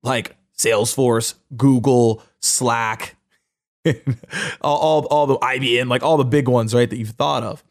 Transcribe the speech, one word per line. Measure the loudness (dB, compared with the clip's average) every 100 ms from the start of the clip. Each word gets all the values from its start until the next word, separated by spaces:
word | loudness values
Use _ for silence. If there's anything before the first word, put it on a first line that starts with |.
like | -4 -4 -6 _ _ -4
Salesforce, | 0 2 0 0 2 0 -2 -10 _ 0
Google, | 2 4 4 4 4 0 _ _
Slack, | -4 -2 -2 -2 -4 -6 -12 _ _ _ _ _ _ _
<laughs> | -4 -2 -4 -6 -8 -10 -10 -6
all, | -4 0
all, | 2 0 0
all | 0 2
the | 0
I | 0 -2
B | 0 0
M, | 0
like, | 0
all | 2 2
the |
big | 2 2 2
ones, | 0 2
right, | 2 0
that | -2
you've | -10
thought | -4 -2 -2
of. | -6 -12 _